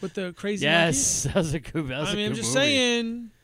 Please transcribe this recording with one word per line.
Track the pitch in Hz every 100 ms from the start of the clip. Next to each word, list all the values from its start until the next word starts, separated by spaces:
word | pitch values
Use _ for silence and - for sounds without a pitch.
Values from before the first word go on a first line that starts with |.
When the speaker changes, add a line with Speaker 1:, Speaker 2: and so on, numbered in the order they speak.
Speaker 1:
with | 190 -
the | 180
crazy | 170 202 208 143
Speaker 2:
Yes, | 170 165 - - - 139
Speaker 1:
monkeys? |
Speaker 2:
<laughs> |
that | 208
was | 160
a | 165
good, | - - 139
that | 131
was | 175
Speaker 1:
I |
Speaker 2:
a | 208
Speaker 1:
mean, | 214
Speaker 2:
good |
Speaker 1:
I'm | 214
just | 226 262
Speaker 2:
movie. | 294
Speaker 1:
saying. | 269 247 233 226 240 226 -